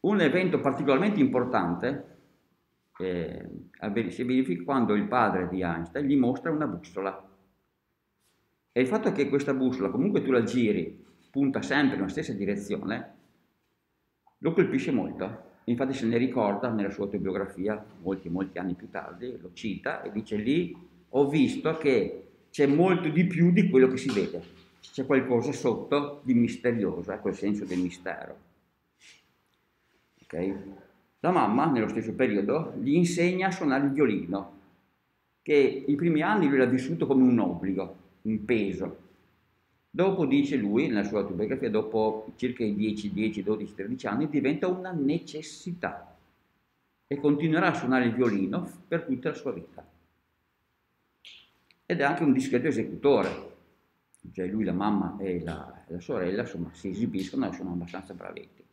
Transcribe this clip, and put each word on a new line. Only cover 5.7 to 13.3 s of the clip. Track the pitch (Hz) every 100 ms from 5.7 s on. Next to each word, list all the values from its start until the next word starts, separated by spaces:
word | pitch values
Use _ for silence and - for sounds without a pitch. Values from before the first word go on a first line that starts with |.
| 82 82 139 143
gli | 143
mostra | 120 135 165
una | 151 147
bussola. | 170 - 98 95 - - _ _ _ _ _ _ _ _ _ _ _ _ _ _
E | 120
il | 131
fatto | 214 -
che | - 131
questa | 139 -
bussola, | 131 127 - 95
comunque | 120 185 202
tu | 131
la | 123
giri, | 107 123 110 92 82 - - _ _
punta | 139 139 117
sempre | 101 143 139 92
nella | 95
stessa | 147 -
direzione, | 101 98 101 - 101 - 120 - - _